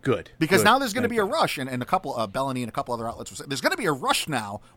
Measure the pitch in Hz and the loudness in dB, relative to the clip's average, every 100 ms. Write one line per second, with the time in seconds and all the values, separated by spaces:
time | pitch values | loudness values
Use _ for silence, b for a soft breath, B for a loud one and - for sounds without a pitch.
0 | 139 104 - - 160 190 208 262 269 214 | 2 0 -2 -4 2 6 6 4 2 -2
1 | 240 233 202 311 175 - 131 127 123 190 | 0 0 0 2 0 0 -4 -4 -2 -2
2 | 143 123 107 127 135 127 117 143 139 117 | -2 -4 -2 -2 -2 -2 -4 -6 -4 -4
3 | 117 113 113 95 143 139 254 370 196 135 | -4 -8 -12 -12 -6 0 0 2 0 0
4 | 214 - - 131 104 104 b | 2 0 0 -2 -4 -10 b